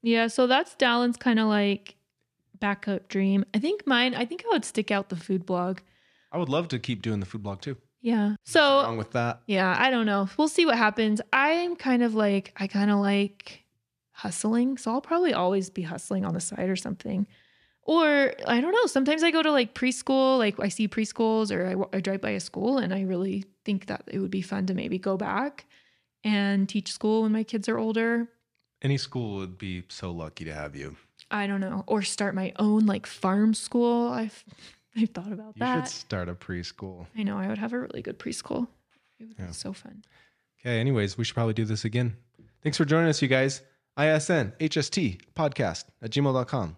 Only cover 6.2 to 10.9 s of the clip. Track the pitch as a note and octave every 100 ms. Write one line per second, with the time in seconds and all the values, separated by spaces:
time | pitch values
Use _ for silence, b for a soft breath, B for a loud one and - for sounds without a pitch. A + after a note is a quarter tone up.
6.2 | b D#3+ D#3+ D3 E3+ B2+ - A#2 A2+ G#2
7.2 | F#2+ A2+ G2+ G2 - B2+ _ _ A#3+ A3+
8.2 | G#3 G#3 - E4+ C#4+ C#4 C4+ A#3 G#2+ B2+
9.2 | A#2+ A#2 - G3 F#3 F3+ C4 B3+ A3 G3+
10.2 | G3 - D4+ - E4+ A#3 G#3+